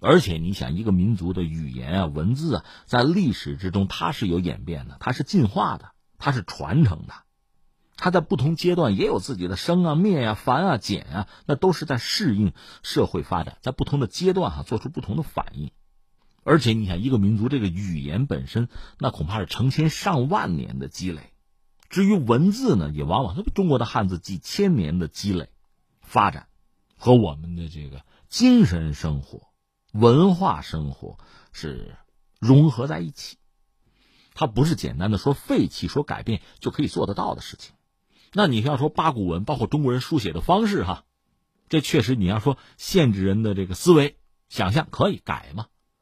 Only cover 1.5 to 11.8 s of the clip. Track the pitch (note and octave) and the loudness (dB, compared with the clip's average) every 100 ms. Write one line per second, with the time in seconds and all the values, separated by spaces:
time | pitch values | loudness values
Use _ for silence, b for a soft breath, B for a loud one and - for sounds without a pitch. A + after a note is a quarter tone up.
1.5 | D#2+ C#2+ B1 B1+ F#2+ E2 D2 F2+ C3 D#3+ | -6 -8 -8 -4 -2 -2 -2 -2 -2 -2
2.5 | F#2+ B B - B2 C3+ F#3 D3+ F#2 - | -4 B B -2 0 2 2 0 -2 -6
3.5 | C#2+ F#2 G2 G2 - E2+ - G2 E2+ E2+ | -6 -2 0 0 -2 -6 -2 -2 -2 -2
4.5 | - C2+ D2+ B1 - A#2+ B2+ C#3+ G3 G#2+ | -6 -10 -10 -12 -8 -6 -4 0 2 2
5.5 | F#3 F#3 G#2 - _ _ - C#3+ B2+ - | 0 -2 -4 -12 _ _ -6 -4 -2 -6
6.5 | - D2 C3+ B2 D#2 - - _ _ _ | -10 -2 2 2 0 -10 -18 _ _ _
7.5 | _ _ _ _ - F#3 F3+ D#3+ B2 C#3 | _ _ _ _ -4 0 0 0 0 0
8.5 | E3+ F3 F3 C3 G2 G3 A2+ F#2+ G2+ F2 | 0 0 2 2 2 0 -2 -4 -6 -6
9.5 | F#2 - F3+ E3+ D3+ G#3 D#3+ A2+ A2 - | -4 0 2 2 2 2 2 0 -2 0
10.5 | C3 F#3+ A#2 - G2+ - F2 - B - | 0 0 -2 -2 -6 -6 -8 -8 B -4
11.5 | C#3 F#3+ E3 | 0 2 0